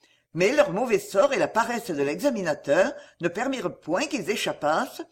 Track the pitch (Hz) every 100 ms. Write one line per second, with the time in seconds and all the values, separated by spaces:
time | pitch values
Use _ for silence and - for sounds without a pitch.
0 | _ _ _ 160 196 294 - 180 247 202
1 | - 170 277 233 143 214 233 240 - 143
2 | 139 160 277 226 175 143 - 156 240 -
3 | - - 170 202 247 262 175 - - 185
4 | 302 269 165 220 - 143 151 165 269 -
5 | 330